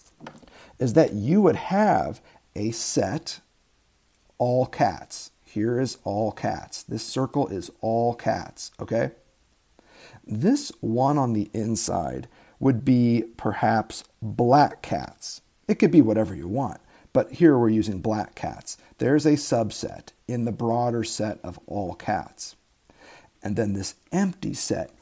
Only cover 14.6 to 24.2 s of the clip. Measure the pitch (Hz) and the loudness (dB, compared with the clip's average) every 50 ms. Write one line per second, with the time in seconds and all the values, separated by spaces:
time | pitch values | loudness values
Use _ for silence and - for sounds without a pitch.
14.6 | 139 - - - - - 104 73 - - - _ - - - - - _ _ _ | 6 4 0 -6 -8 -6 -6 -6 -6 -10 -14 _ -14 -14 -14 -16 -18 _ _ _
15.6 | _ - 208 - 220 165 156 160 120 110 104 110 110 92 95 69 85 90 104 135 | _ -2 2 4 4 6 8 8 6 6 4 2 0 0 -4 -8 -8 -6 -4 -4
16.6 | 131 104 - - _ _ _ _ - _ - 127 - - 135 - 175 156 139 123 | -4 -4 -6 -12 _ _ _ _ -20 _ 0 0 0 0 2 6 6 8 8 8
17.6 | 120 110 110 110 104 107 98 92 - 110 107 107 - - - - - 80 - - | 6 4 4 4 2 0 -4 -4 -2 -2 -2 -2 -4 -8 -8 -8 -8 -8 -8 -10
18.6 | - - - - _ _ _ - - 123 143 151 143 156 147 147 - - 135 117 | -12 -14 -14 -14 _ _ _ -2 2 2 4 4 6 4 4 4 2 0 0 0
19.6 | 110 104 - - - - - - - - _ _ _ - 123 120 117 117 98 - | 0 -2 -4 -8 -8 -10 -10 -14 -18 -20 _ _ _ -6 -4 -4 -4 -4 -4 -2
20.6 | 117 117 113 120 120 120 117 117 110 113 - - 107 107 101 - - 90 85 - | -2 0 0 0 0 0 0 -2 -2 -4 -4 -4 -4 -6 -6 -8 -10 -14 -14 -14
21.6 | - - 90 101 98 87 87 - - 110 101 85 - - - - - - - _ | -14 -10 -8 -6 -6 -6 -8 -8 -6 -4 -4 -4 -4 -8 -14 -16 -16 -16 -16 _
22.6 | _ _ _ _ _ _ _ _ - - - - - _ _ _ - 104 104 113 | _ _ _ _ _ _ _ _ -20 -20 -20 -20 -20 _ _ _ -8 -4 -2 -2
23.6 | 110 104 98 98 95 - - _ _ _ - 190 | -2 -2 -2 -4 -6 -8 -10 _ _ _ -2 0